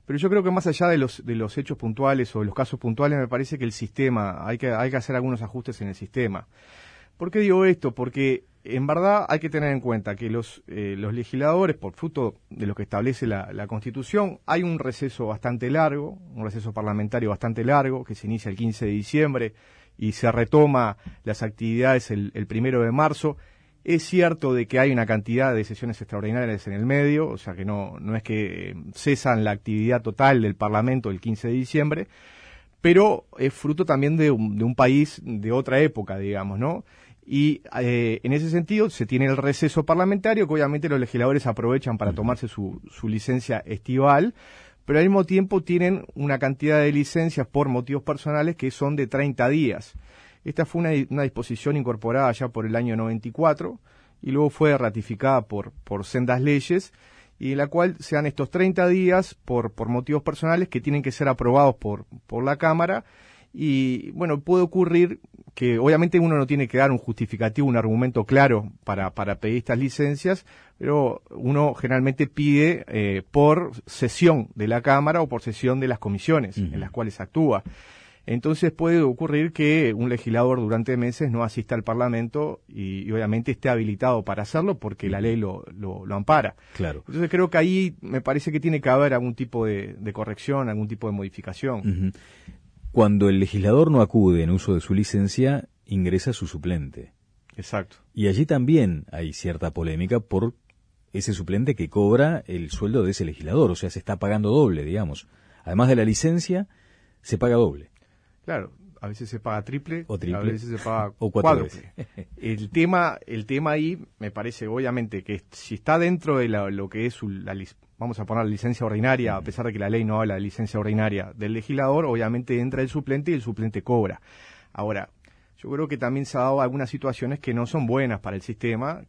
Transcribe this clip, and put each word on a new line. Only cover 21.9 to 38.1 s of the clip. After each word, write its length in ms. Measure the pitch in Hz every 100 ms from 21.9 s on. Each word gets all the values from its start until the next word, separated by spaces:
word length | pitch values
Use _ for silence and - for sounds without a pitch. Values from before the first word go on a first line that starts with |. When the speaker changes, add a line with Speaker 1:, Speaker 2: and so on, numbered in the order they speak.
| 127 -
Speaker 1:
el, 200 | 101 101
el 120 | 104 98
primero 360 | 107 127 123
de 100 | 113
marzo. 440 | 131 156 147 151 - - _ _ _
Es 180 | - 165
cierto 500 | - 180 170 160 135
de 140 | 123 110
que 120 | 127
hay 120 | 139
una 160 | 123 110
cantidad 480 | 107 107 120 131
de 100 | 113
sesiones 360 | 104 107 120 107
extraordinarias 640 | 110 104 107 123 117 101 101
en 80 |
el 100 | 101
medio, 420 | 120 139 143 151 151
o 120 | 95
sea 160 | -
que 100 | 90
no, 340 | 95 104 95 -
no 160 | 101 110
es 60 |
que, 480 | - 107 98 87 92
eh, 40 | 90 76
cesan 520 | - 147 135 131 113
la 80 | 107
actividad 500 | 101 - 107 113 123
total 400 | 113 101 135 131
del 140 | 107 92
Parlamento 540 | 107 107 120 131 113
el 100 | 92
quince 280 | 113 107 120
de 60 |
diciembre, 520 | 123 127 151 147 156 190 - - - - - _ _
pero 420 | 175 185 214 - - -
es 160 | 135
fruto 320 | - 147 151 175
también 300 | 135 143 160
de 120 | 151
un, 280 | 117 110 104
de 60 |
un 100 | 117
país 480 | 123 127 139 147 -
de 280 | - 110 110
otra 280 | 127 120 131
época, 380 | 156 113 98 98
digamos, 400 | 98 101 98 98
¿no? 260 | 139 208 - _ - _
Y, 380 | - 139 151 - - 120
eh, 400 | 123 120 117